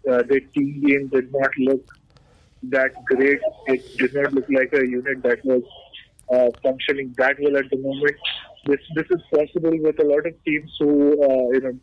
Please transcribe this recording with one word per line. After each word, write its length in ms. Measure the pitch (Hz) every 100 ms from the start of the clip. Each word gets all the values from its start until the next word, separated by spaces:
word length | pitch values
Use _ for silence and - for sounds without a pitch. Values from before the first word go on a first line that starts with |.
| 135
Uh, 140 | 123
their 160 | 120 135 -
team 260 | 147 139 147 143
game 220 | 139 135
did 240 | 135 127
not 180 | 135 135 -
look 260 | 131 135 - - _ _ _ _ _ _
that 300 | 131 135 131 - -
great. 340 | 127 139 143 - - -
It 300 | 127 - -
did 160 | 127
not 180 | 143 139
look 160 | 135 123
like 240 | 135 131
a 140 | 143 127
unit 340 | 123 131 131
that 200 | 123 120
was, 180 | 135 127 120 - - - - _ -
uh, 240 | 127 123 -
functioning 520 | 135 131 - 139 131 123
that 180 | 131 139
well 160 | 143 139
at 120 | 135
the 80 | 135
moment. 380 | 135 139 147 143 - - - - -
This, 140 | 143 -
this 120 | 160 156
is 100 | 175 -
possible 380 | 147 151 180 160 165
with 180 | 156 151
a 60 |
lot 200 | 147 147 165
of 180 | -
teams 280 | - 151 147 -
who, 420 | 147 147 143 147
uh, 300 | 139 131 123
you 100 | 131
know 180 | 131 127